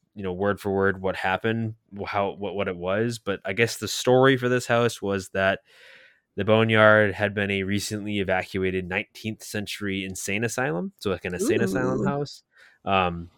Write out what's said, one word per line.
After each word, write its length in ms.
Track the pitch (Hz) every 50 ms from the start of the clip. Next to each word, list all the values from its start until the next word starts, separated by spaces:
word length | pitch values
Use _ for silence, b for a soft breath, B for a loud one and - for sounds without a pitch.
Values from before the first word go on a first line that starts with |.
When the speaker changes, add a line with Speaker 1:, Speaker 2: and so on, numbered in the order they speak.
| _ _ -
Speaker 1:
you 80 | 104 98
know, 100 | 95 90
word 260 | 90 101 101 101 95
for 120 | - 104
word 300 | 95 98 98 98 95 95
what 140 | 95 95 90 -
happened, 580 | - 95 92 92 - 113 113 113 113 110 110 _ _ _ 98 101
wh-, 100 | 98 -
how, 240 | - 104 101 98
what, 240 | 82 85 101 98 87
what 120 | 101 98 95
it 100 | 92 87
was. 420 | 87 90 95 107 113 120 117 113
But 220 | - - 98 90 -
I 80 | - 98
guess 240 | 95 113 113 - -
the 100 | 107 101
story 500 | - - - 127 127 127 131 135 135 127
for 100 | 123 123
this 180 | 127 123 - -
house 340 | 123 117 120 117 - -
was 280 | - 98 98 98 92 -
that 300 | - 98 95 95 98 - _ b b b b b b b b b b b b b - -
the 80 | 101
Boneyard 680 | 101 107 110 113 113 113 110 107 107 107 107 107 101 92
had 200 | - 107 104 98
been 180 | 104 101 98
a 120 | 101 98 95
recently 560 | 92 101 101 - - 110 107 101 104 104 101
evacuated 680 | 95 90 95 92 90 - - 98 92 92 90 92 90 87
nineteenth 520 | 92 101 107 _ - - - 110 110 - -
century 600 | - - 107 104 95 - - 104 101 95 98 95
insane 400 | 95 95 - - - 98 104 117
asylum. 480 | 113 - - 127 143 160 170 185 196 - -
So, 100 | - 104
like, 140 | 92 87 -
an 80 | 90 87
insane 280 | - 196 269 339 -
asylum 400 | 117 - 95 - 127 127 131 -
Speaker 2:
Ooh. 40 | 110
Speaker 1:
house. 380 | - 143 143 147 - - - _ b b b b b b b b
Um, 460 | 92 98 95 92 90 85 85 85 85 _